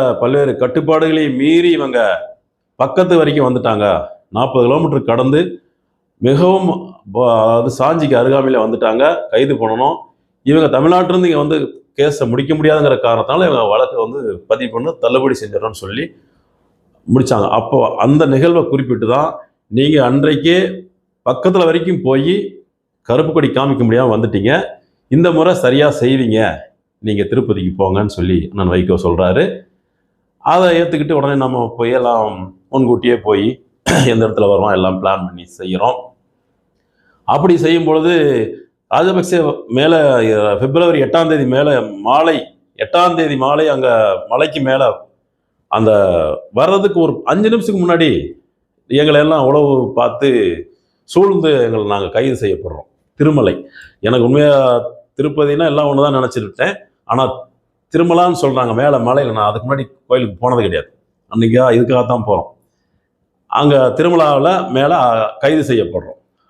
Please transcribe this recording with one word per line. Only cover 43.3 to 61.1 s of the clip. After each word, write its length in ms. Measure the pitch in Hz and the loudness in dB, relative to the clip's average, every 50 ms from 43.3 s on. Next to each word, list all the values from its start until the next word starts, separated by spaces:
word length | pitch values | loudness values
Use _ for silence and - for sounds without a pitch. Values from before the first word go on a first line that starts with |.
| 143 | -2
மாலை 280 | 131 131 139 147 156 156 | -2 0 0 0 2 0
அங்க 220 | 151 139 131 131 127 117 113 107 101 95 92 - | 0 0 0 0 2 2 2 2 2 0 -2 -4
மலைக்கு 340 | - 117 139 156 156 143 151 | -4 -2 0 0 -2 -2 -2
மேல 200 | 135 131 131 135 131 113 101 - - _ _ _ _ _ _ _ _ _ _ _ _ _ | -2 0 0 2 0 0 -2 -4 -10 _ _ _ _ _ _ _ _ _ _ _ _ _
அந்த 200 | - 110 110 110 107 104 98 92 87 85 78 78 76 78 - - - | -2 0 2 2 4 4 2 2 2 0 0 -2 -4 -6 -10 -6 -2
வர்றதுக்கு 460 | 120 151 175 196 196 196 196 - 175 | 0 2 2 2 2 0 0 0 0
ஒரு 140 | 165 143 - - - | 0 0 -2 -4 -4
அஞ்சு 260 | - 156 196 214 220 | -2 -2 0 0 0
நிமிஷத்துக்கு 340 | 233 226 - 220 196 185 175 | 0 0 -2 -2 -2 -2 0
முன்னாடி 260 | 175 170 160 165 143 98 80 71 - - - _ _ _ _ _ _ _ _ _ - | 0 2 2 2 0 0 -2 -4 -8 -12 -18 _ _ _ _ _ _ _ _ _ -2
எங்களை 300 | 127 143 151 156 147 147 | 0 2 2 4 4 4
எல்லாம் 240 | 151 156 160 151 131 | 4 2 2 2 2
உளவு 260 | 131 143 151 147 143 135 131 120 - - | 2 2 2 2 2 2 0 0 -2 -2
பார்த்து 360 | 120 120 117 117 - 139 139 123 117 101 87 85 82 - - _ _ _ _ _ _ _ - | -2 -2 -2 -2 -2 0 0 2 2 0 -2 -4 -6 -10 -14 _ _ _ _ _ _ _ -2
சூழ்ந்து 420 | - 170 196 196 190 170 156 156 147 127 | 0 2 2 4 2 2 0 2 2 2
எங்களை 260 | 117 113 110 110 104 | 0 0 -2 -2 -2
நாங்க 240 | 101 101 98 98 85 | -2 -4 -4 -4 -4
கைது 260 | - 110 131 135 - | -2 -2 -2 -2 -2
செய்யப்படுறோம். 520 | - 110 98 95 - - 85 80 73 - _ _ _ _ _ _ - | -2 -2 -4 -4 -4 -8 -12 -14 -14 -18 _ _ _ _ _ _ 0
திருமலை, 360 | 147 156 151 139 110 90 85 - - - - - - - _ _ | 0 2 2 2 2 0 0 -2 -8 -16 -20 -20 -20 -20 _ _
எனக்கு 260 | - 110 127 123 117 | -2 0 2 2 2
உண்மையா 280 | 123 135 147 151 147 143 135 131 127 123 117 - - - - - _ _ | 2 4 4 4 4 4 4 4 2 0 0 -2 -6 -12 -18 -20 _ _
திருப்பதினா 500 | - 139 151 139 147 147 143 143 147 170 | -4 -4 -2 -2 0 0 0 0 0 0
எல்லாம் 240 | 156 143 151 151 143 | 0 0 0 0 0
ஒண்ணுதான் 280 | 139 135 143 147 135 | 0 0 0 0 0
நினைச்சிருப்பேன். 580 | 131 127 120 - 123 104 98 - - 135 190 196 - - _ _ _ _ | 0 -2 -2 -4 -6 -8 -8 -6 -4 -4 -4 -4 -8 -14 _ _ _ _
ஆனா 200 | - 117 131 131 - - - - - _ _ _ _ _ _ _ _ - | -4 -2 0 0 -2 -4 -8 -14 -20 _ _ _ _ _ _ _ _ -2
திருமலான்னு 480 | 165 175 175 165 175 180 180 165 - | 0 0 2 2 2 2 2 0 0
சொல்றாங்க 320 | 143 139 127 127 123 117 110 | -2 -2 0 -2 -2 -2 -2
மேல 240 | 120 139 147 139 127 | 0 0 0 0 0
மலையில. 320 | 117 123 131 143 135 120 | 0 0 0 0 0 -2
நான் 180 | 110 110 104 104 | -2 -2 -2 -2
அதுக்கு 180 | 107 113 120 | -2 -4 -4
முன்னாடி 180 | 131 139 135 123 - _ _ _ | -4 -4 -4 -4 -6 _ _ _
கோயிலுக்கு 300 | - 127 131 120 104 92 87 | -2 -2 -2 -2 -4 -6 -4
போனது 220 | 120 127 127 117 | -2 0 0 0
கிடையாது. 280 | 104 90 80 76 - - _ _ _ _ | 0 -2 -2 -6 -8 -10 _ _ _ _